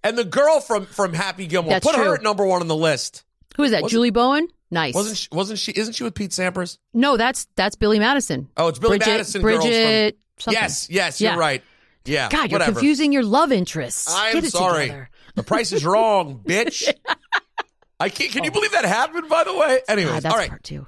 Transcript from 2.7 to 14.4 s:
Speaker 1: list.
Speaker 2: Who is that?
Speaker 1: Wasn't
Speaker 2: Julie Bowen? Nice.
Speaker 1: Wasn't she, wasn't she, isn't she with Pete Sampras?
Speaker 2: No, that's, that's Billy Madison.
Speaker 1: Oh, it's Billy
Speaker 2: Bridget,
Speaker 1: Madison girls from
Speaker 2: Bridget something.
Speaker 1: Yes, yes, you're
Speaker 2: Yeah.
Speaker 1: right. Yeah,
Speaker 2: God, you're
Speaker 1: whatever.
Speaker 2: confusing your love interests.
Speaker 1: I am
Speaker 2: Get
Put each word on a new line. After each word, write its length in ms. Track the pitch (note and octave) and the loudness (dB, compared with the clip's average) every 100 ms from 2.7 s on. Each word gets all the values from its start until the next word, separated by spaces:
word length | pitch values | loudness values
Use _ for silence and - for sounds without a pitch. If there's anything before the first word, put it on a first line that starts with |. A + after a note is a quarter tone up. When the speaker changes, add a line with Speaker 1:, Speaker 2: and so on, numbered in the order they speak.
| D#3 | 0
Speaker 1:
list. 500 | D#3+ C3+ - - _ _ _ - | 2 0 -4 -14 _ _ _ 0
Speaker 2:
Who 60 | |
is 80 | D4 | 2
that? 100 | G#3 | 2
Speaker 1:
Wasn't 100 | - | 2
Speaker 2:
Julie 200 | A3+ A#3+ | 2 2
Bowen? 360 | A3 B3 C#4+ E4+ _ _ | 4 2 2 -2 _ _
Nice. 240 | E3+ D3+ | -4 -2
Speaker 1:
Wasn't 240 | D3 G#3+ G#3 | -2 -2 -6
she, 100 | - | -6
wasn't 260 | D#3 G3 G#3+ | -4 -4 -4
she, 120 | - | -6
isn't 220 | G3 A3 | -4 -4
she 100 | A3+ | -4
with 100 | A#3 | -8
Pete 160 | - G3+ | -6 -6
Sampras? 460 | - F#3 F#3 F3 - _ | -4 -4 -4 -8 -10 _
Speaker 2:
No, 240 | A#3 C#4 B3 | 0 2 4
that's, 300 | A#3 C4+ - - | 2 -2 -8 -2
that's 200 | G3 - | -2 0
Billy 220 | G#3 G#3+ | 2 4
Madison. 500 | A3 C#4+ - C3 C#3 - | 4 2 0 -6 -6 -2
Speaker 1:
Oh, 120 | E3 | -2
it's 100 | C#3 | 0
Billy 200 | A3 G3+ | 0 2
Speaker 2:
Bridget, 120 | A3 | 2
Speaker 1:
Madison 300 | G#3+ G3+ G3+ | 0 -2 0
girls 140 | G#3+ A3 | 2 2
from 60 | A#3+ | 2
Speaker 2:
Bridget 460 | A3+ A3+ A3 G#3+ - _ _ | 2 2 2 0 -2 _ _
something. 240 | - A3 | -2 0
Speaker 1:
Yes, 260 | G3 D3+ - | 0 -4 -4
yes, 280 | F3 F3 C3+ | -2 -2 0
you're 120 | G#3+ | 0
Speaker 2:
Yeah. 40 | E3+ | 2
Speaker 1:
right. 240 | D#3 C3 _ _ _ _ - | 0 -2 _ _ _ _ -4
Yeah, 240 | C#3+ A#2+ | -2 0
Speaker 2:
God, 220 | D4+ B3 | 0 0
you're 80 | - | 0
Speaker 1:
whatever. 140 | E3+ | 0
Speaker 2:
confusing 380 | G#3 C#4 C#4 D4 | 2 2 2 2
your 120 | C#4 | 2
love 280 | A3 B3 D#4+ | 2 2 4
interests. 600 | A#3 F3+ D#3+ B2 - - | 2 0 -6 -6 -6 -4
Speaker 1:
I 140 | F3 G#3+ | -2 0
am 60 | |
Speaker 2:
Get 80 | A3+ | 0